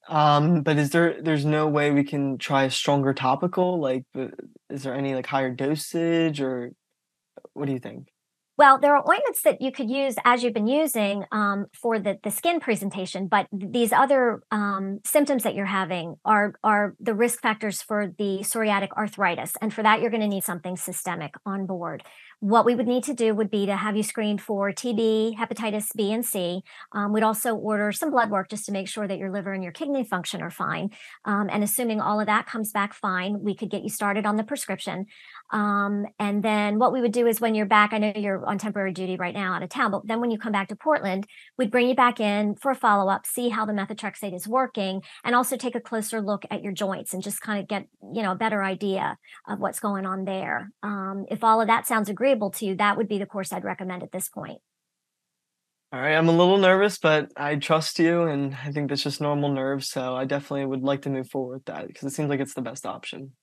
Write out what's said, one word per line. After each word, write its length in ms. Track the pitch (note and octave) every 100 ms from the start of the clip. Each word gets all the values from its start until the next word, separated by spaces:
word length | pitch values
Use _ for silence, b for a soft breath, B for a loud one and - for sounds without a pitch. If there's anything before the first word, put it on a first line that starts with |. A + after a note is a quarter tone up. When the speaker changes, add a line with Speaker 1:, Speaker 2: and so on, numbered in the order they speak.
| -
Speaker 1:
Um, 540 | D#3 D3+ D3 D3+ E3+
but 160 | D3+ D3
is 140 | C#3+
there, 300 | E3+ E3+ -
there's 240 | D#3+ D3+ D3
no 220 | D3+ D3+
way 240 | D3 D3
we 120 | C#3+
can 340 | C#3 D3 C#3 B2+
try 280 | - C#3 C3+
a 60 |
stronger 440 | - - C#3+ C3+ C3+
topical? 640 | B2+ C#3+ F3+ F#3 F3+ F3+
Like, 260 | C#3 C3 - C3+
uh, 120 | B2+ - - - _
is 140 | C#3
there 100 | C3+
any, 220 | B2+ C#3 C3
like, 100 | B2
higher 240 | C#3 C3
dosage, 880 | B2 C#3 D3+ - E3 E3 E3 E3 C#3+
or 320 | C3+ B2+ B2 - _ _ _ _ _ - -
what 140 | - C#3
do 60 |
you 60 | C3
think? 300 | G#2 B2 C3+ _ _ _ _ -
Speaker 2:
Well, 200 | C#4+ C4+
there 180 | C#4+ C#4+
are 140 | C#4
ointments 320 | F4+ C#5 -
that 180 | D#4 -
you 100 | C4
could 180 | C4 A3
use 260 | C4+ C#4 A3
as 200 | A#3+ B3
you've 100 | A#3+
been 140 | A3 G#3+
using, 580 | C#4+ D#4 A3+ G3+ G3+ -
um, 340 | G#3+ G#3 G3+ G3+
for 240 | - A#3 A3
the, 220 | G3+ G3
the 80 | G#3+
skin 300 | - E4+ E4+
presentation, 680 | - G#3 G3 F#3+ F#3 F3+ F#3+
but 200 | D4+ - G3
th-, 140 | F#3+
these 200 | B3 A#3
other, 520 | - C4 C#4 A#3+ G#3+ _
um, 480 | G#3+ G3+ G3 G3 G3+
symptoms 380 | - D4+ D4 C4+
that 120 | G#3 -
you're 100 | G3
having 520 | F#3+ F3+ F3+ E3 D#3+ -
are, 280 | G#3+ G#3 -
are 300 | G#3+ G#3 G#3 -
the 160 | A3 G#3
risk 260 | A#3+ -
factors 400 | A#3 G#3+ G#3+ F#3
for 320 | - G#3+ G3+ F3
the 200 | G3+ F#3+
psoriatic 480 | G#3 A#3 G#3+ G3+ G3
arthritis. 600 | - G#3+ G3 F#3+ D3+ C3+ -
And 120 | A3
for 80 | G#3+
that, 180 | G#3+ A3
you're 120 | A#3
gonna 160 | A3 G#3+
need 160 | G3
something 340 | - F3 F3+ F3+
systemic 560 | - F3+ F#3 E3+ D3 -
on 220 | G3+ G3 F#3+
board. 380 | F#3 E3 D#3 B B B B
What 260 | G3+ A3+ A3
we 80 | A#3+
would 120 | A#3+
need 160 | B3 C#4
to 80 |
do 200 | B3 A3+ G#3+
would 160 | G#3+
be 140 | G#3 G3+
to 80 | G3
have 200 | G#3 G#3
you 60 |
screened 380 | G#3+ - G#3+ G#3
for 300 | - G3+ G3
T 220 | G3 B3
B, 440 | A3 A3+ A3 A3 G#3+
hepatitis 500 | A3+ A3+ A3+ G#3+ G#3 -
B 160 | G3+
and 140 | A3 A#3+
C. 360 | G3+ F3 F3+ B B B
Um, 220 | G#3 G3+
we'd 80 | G#3+
also 320 | A3 G#3+ A#3+ A3
order 360 | G#3+ G#3 G#3
some 180 | G3+ D#4+
blood 220 | C4 A3
work 180 | G3+ F#3+
just 160 | G#3 -
to 60 |
make 160 | G3 F#3+
sure 200 | G#3+ G3+
that 120 | G3
your 120 | F#3+
liver 220 | G3 F#3+
and 80 | G3
your 80 | F3+
kidney 320 | D#3+ D4+ C#4
function 380 | G#3+ F#3 E3+ F3+
are 80 | E3
fine. 400 | - - E3 G3 B B B
Um, 260 | G#3+ G3+ G3+
and 120 | G#3
assuming 380 | G#3 - A#3+ G#3+
all 180 | - G#3
of 60 | G#3
that 220 | G#3+ -
comes 240 | A3+ G#3+
back 240 | G#3 G3+ -
fine, 480 | G3+ F#3 F#3 G#3
we 120 | G#3 F#3+
could 140 | G#3
get 140 | G#3
you 60 | A3
started 360 | - G3+ G3+ G#3
on 120 | G#3+
the 60 |
prescription. 640 | G#3+ C#4+ - F#3+ - F3 G3+ B B B -
Um, 540 | G#3+ G#3 G3+ G3+ G3+ G3+ -
and 260 | G#3 G#3
then 360 | G#3+ G#3+ G#3 G#3+
what 140 | A#3+
we 80 | C4
would 100 | A#3+
do 160 | A#3 A#3
is 140 | A3+
when 140 | A3+ G#3+
you're 100 | G3+
back, 280 | G#3+ G#3
I 40 | G#3+
know 160 | G#3+ G#3
you're 300 | G3+ F#3+ -
on 120 | G3+
temporary 360 | G#3+ G#3 F#3+
duty 240 | F3+ F#3 F#3
right 160 | F3
now 200 | G3+ F#3
out 100 | F3+
of 60 | F3+
town, 220 | C4 A#3
but 160 | G3 G#3
then 140 | A3+
when 100 | A#3+
you 60 | A3
come 140 | A3+
back 160 | G3+ F#3+
to 60 | G3+
Portland, 520 | D#4 D4 G3 F#3+ G3+ B B -
we'd 140 | G#3+
bring 160 | B3 B3
you 60 | C4
back 240 | B3 A#3+
in 360 | G#3+ G3+ G#3 G3+
for 160 | C#4
a 40 | C4
follow-up, 500 | - G3+ F#3+ F#3+ -
see 240 | - A#3+
how 160 | A3 G#3+
the 80 |
methotrexate 600 | G#3 G3 A3 G#3 - G#3
is 140 | F3+ G#3
working, 540 | B3+ B3+ A3+ F#3+ F#3+ B B
and 120 | - A#3+
also 220 | A#3+ B3+
take 180 | B3 A#3
a 60 |
closer 400 | - A3+ G#3+ A3+
look 240 | G3+ G3+ -
at 140 | G#3
your 80 | G3+
joints 420 | F3+ G3 F#3 -
and 80 | F#3
just 200 | G3 -
kinda 220 | - G3+
get, 240 | G3 G3+ - _ G2+
you 80 | F#3
know, 100 | G3+
a 40 | F3+
better 280 | A3 G#3
idea 540 | G3 F#3+ G3+ F#3+ - - B B -
of 120 | G3+
what's 200 | G3+ -
going 260 | G#3 G3 F#3+
on 200 | F#3+ F#3+
there. 460 | F#3+ - - G3+ _
Um, 420 | G3+ G3+ F#3+ G3 -
if 140 | A3
all 160 | A3+ A3
of 60 | G#3+
that 180 | A#3 -
sounds 240 | A3 G3+
agreeable 420 | G3 C4 B3+ G3+
to 140 | - G3+
you, 100 | F#3
that 200 | G#3 G#3
would 140 | A3
be 80 | G3+
the 80 | G3
course 260 | G3+ F#3+
I'd 140 | F#3 F#3+
recommend 380 | F3+ F#3 F3+
at 80 | -
this 160 | F#3 -
point. 300 | - E3+ - _ _ _ _ _ _ _ _ _ _ _ _ _
Speaker 1:
All 60 | C3
right, 160 | C#3 D#3
I'm 140 | E3
a 20 |
little 260 | E3 F3+ G3
nervous, 400 | F#3 F#3+ G3+ -
but 360 | D#3+ D3+ C#3+ -
I 220 | C#3+ D3+
trust 420 | - D#3+ D#3 -
you, 240 | E3 E3+
and 320 | E3 C#3+ C#3 C3
I 160 | C#3+
think 160 | C#3+ C#3
that's 160 | C#3+
just 160 | D3 C#3+
normal 320 | D3 D3 C#3+
nerves, 380 | C3+ C3+ C#3 C3+
so 260 | C#3 B2+ B2+
I 80 |
definitely 420 | C3+ C#3+ C#3 C#3 C#3
would 180 | C3+
like 180 | C3+ C#3
to 80 | C#3
move 200 | C3+ B2+
forward 260 | C#3 B2+ C3
with 100 | -
that 280 | D2+ -
'cause 100 | - C#3
it 100 | C3+
seems 140 | D3
like 100 | C#3+
it's 140 | C#3
the 80 | -
best 240 | A#2 C3+ -
option. 480 | - - - C3+ _